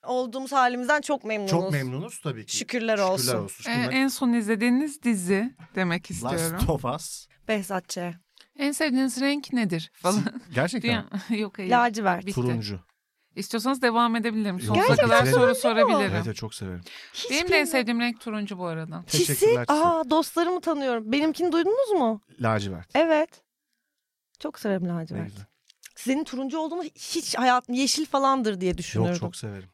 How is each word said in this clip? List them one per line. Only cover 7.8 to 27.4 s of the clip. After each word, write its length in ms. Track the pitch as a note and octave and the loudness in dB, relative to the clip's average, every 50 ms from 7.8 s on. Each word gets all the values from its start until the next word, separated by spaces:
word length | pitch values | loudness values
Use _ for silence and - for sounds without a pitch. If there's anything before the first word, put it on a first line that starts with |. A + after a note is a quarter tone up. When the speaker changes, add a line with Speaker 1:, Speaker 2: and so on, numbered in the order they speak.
| F3+ _ | -4 _
Speaker 1:
Ç. 80 | - F#3 F3 F3 E3+ F3 _ _ _ _ - _ _ - | -8 -6 -6 -6 -8 -10 _ _ _ _ -20 _ _ -4
Speaker 3:
En 120 | C#4 C#4+ | -2 -2
sevdiğiniz 500 | D4 - D#4+ D4+ B3 C4 C4+ C4+ A#3 B3+ | 0 0 0 2 2 2 0 0 0 0
renk 320 | C4 C#4 C#4+ D4 C#4 - - | 0 0 0 0 -4 -2 0
nedir 380 | B3 A3+ F#3+ F3 E3 D#3+ - _ | 0 0 2 0 -2 -4 -6 _
falan. 240 | _ - F3+ F#3+ G#3+ | _ 0 2 2 2
Speaker 2:
Si-, 360 | - - - B3+ - - D#3 | 0 -2 -4 -8 -14 -6 -2
gerçekten. 340 | A#2+ C#3 F3 G#3+ B3 - A#3 | 0 0 0 -2 -2 -2 0
Speaker 3:
Dünya-, 180 | A#3+ A3 - - - G3+ - - | -2 -2 -4 -6 -8 -10 -4 -4
<laughs> 0 | A#3 G#3 | -2 -2
yok, 160 | G#3+ G3+ - - | -2 -4 -6 -8
hayır. 100 | G3 F#3 | -2 2
Speaker 1:
Lacivert. 560 | A#3+ A#3+ A#3+ A#3+ G#3+ A3 G#3+ F#3+ D3+ E3+ E3 | 2 4 4 2 0 0 0 0 0 0 -4
Speaker 3:
Bitti. 100 | F#3 - | -6 -4
Speaker 2:
Turuncu. 440 | - B2 B2 B2 A#2 G#2+ G#2 G2+ F2+ - _ _ _ _ _ _ _ _ _ _ | -2 0 0 0 -2 -4 -6 -8 -10 -10 _ _ _ _ _ _ _ _ _ _
Speaker 3:
İstiyorsanız 460 | - G3 - - A#3 G#3+ B3+ C#4 B3+ | -10 -8 -4 -4 -2 -2 -2 -2 2
devam 340 | C4 A#3+ A3+ A#3 A#3+ A#3 A3+ | 0 2 2 4 2 2 2
edebilirim. 420 | A#3 G#3 A#3 G#3+ A3 G#3+ G3+ F3+ F#3 | 0 -2 -2 -2 -2 -2 -2 -2 -4
Speaker 2:
Yok, 80 | - | -2
Speaker 3:
Sonsuza 220 | G#2+ - - G4 B4 | 0 2 4 6 6
Speaker 2:
gerçekten 200 | - - C#5+ A#3 | 6 6 6 6
Speaker 3:
kadar 140 | A3+ - - | 6 6 6
Speaker 2:
mi? 60 | - | 6
Speaker 3:
soru 100 | - - | 6 8
Speaker 1:
Öyle 100 | B3 B3+ | 6 6
mi? 60 | B3+ B3+ | 6 4
Speaker 3:
sorabilirim. 520 | - A#3+ A3+ A3 - - - D4 A#3 F#3+ F#3 | 2 2 4 6 6 6 6 4 2 2 0
Speaker 2:
Evet, 100 | E3+ - | -2 -2
evet, 100 | A#2 G#2 | -4 -6
çok 180 | - - G#2+ - | -6 -8 -10 -10
severim. 260 | - G#2+ F#2+ F2+ F2 F2 - - - - - - | -8 -8 -8 -8 -8 -10 -14 -18 -18 -20 -16 -12
Speaker 1:
Hiç 180 | - - B4 | -10 -6 -2
Speaker 3:
Benim 80 | B3+ D4 | -2 -2
de 20 | |
en 40 | E4+ | 0
Speaker 1:
bilmiyorum. 260 | F4+ F#4 D#4 D4 C4+ | 2 2 2 2 2
Speaker 3:
sevdiğim 280 | - C4 B3 G#3+ A#3+ A#3 | 0 0 0 0 0 0
renk 200 | A#3+ A#3+ A#3 A#3 | 0 -2 -4 -6
turuncu 360 | - A#3+ G#3+ G#3+ G#3 G3 G3+ F3+ | -8 -8 -6 -6 -6 -6 -8 -8
bu 80 | F3+ | -6
arada. 380 | F3 E3 D#3+ D#3+ D#3+ D#3+ E3+ E3+ - | -6 -6 -6 -8 -8 -10 -14 -10 -2
Speaker 1:
Çisil. 180 | - - - - C#3+ | 0 2 2 2 2
Speaker 2:
Teşekkürler, 300 | - G4 A4 A#4 - A#3+ | 4 4 4 4 4 2
Çisil. 160 | - C#4+ D4+ | 2 2 4
Speaker 1:
Aa, 280 | D#4+ F4 E4+ E4 D#4+ B3+ | 4 4 2 2 0 2
dostlarımı 520 | D#4 D#4+ D#4+ - - E4+ E4+ E4+ F4+ F4+ | 2 2 2 0 0 0 0 0 0 -2
tanıyorum. 500 | - E4+ D#4+ D4+ C#4 C4 B3 A#3 A3 G#3+ | -2 -2 -2 -2 -2 -2 -2 -4 -2 -2
Benimkini 400 | A#3 C#4+ D4 D#4+ D4+ - E4+ F4+ | 0 0 2 0 0 0 -2 0
duydunuz 400 | C4 E4 E4+ F#4 G#4+ B4+ C#5 A#4 | 2 2 2 2 2 2 2 2
mu? 300 | G#4+ F4 C4 A3+ A3 G#3 _ _ - - | 2 2 2 2 0 -2 _ _ -10 -2
Speaker 2:
Lacivert. 480 | A#2+ A2+ A2 G#2+ G2+ G2+ F#2 E2 F2 _ - | 0 0 0 0 -2 -4 -8 -10 -12 _ 2
Speaker 1:
Evet. 340 | C4+ D#4+ E4 D#4+ D4+ D#4 - _ - _ _ _ _ _ _ _ _ _ _ _ _ _ _ _ _ _ _ _ _ | 2 4 4 4 2 0 -2 _ -20 _ _ _ _ _ _ _ _ _ _ _ _ _ _ _ _ _ _ _ _
Çok 200 | - - - - | -12 -12 -12 -6
severim 240 | - A3 G3 F#3+ E3+ F3 | -2 -2 -2 0 -2 -4
Speaker 2:
Ne 40 | F3 | -4
Speaker 1:
lacivert. 320 | E3+ D#3+ D#3+ E3 - - - | -4 -6 -6 -6 -8 -8 -8
Speaker 2:
güzel. 180 | G2 G2+ G2+ _ _ _ _ _ _ _ _ - _ | -10 -16 -20 _ _ _ _ _ _ _ _ -20 _
Speaker 1:
Senin 280 | - - A#3 C4 C#4+ E4 | -10 -4 -2 -2 -2 -2
turuncu 340 | - - B3 C4+ C4+ B3+ D#4+ | -6 -6 -8 -6 -6 -4 -4
olduğunu 240 | D#4 D#4+ D#4+ F4 F4 | -4 -4 -4 -6 -8
hiç 520 | D#4 _ - - - - E4+ - - - | -10 _ -14 -12 -6 -6 -6 -4 -4 -4
hayatım 380 | - | 0